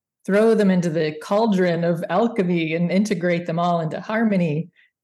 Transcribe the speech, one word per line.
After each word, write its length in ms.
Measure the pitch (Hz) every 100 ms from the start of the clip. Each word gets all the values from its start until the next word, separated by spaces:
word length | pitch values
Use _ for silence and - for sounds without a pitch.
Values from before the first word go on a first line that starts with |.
| _ _ -
throw 280 | 202 226
them 160 | 220 196
into 200 | 180 170
the 240 | 160 156 151
cauldron 640 | - 202 226 185 180 165
of 200 | 170 170 180
alchemy 640 | 175 233 226 180 175 160
and 180 | 165 175
integrate 540 | 185 208 180 175 170 170
them 120 | 165
all 220 | 175 170
into 180 | 156 -
harmony, 680 | - 220 226 190 170 151 170 _ _ _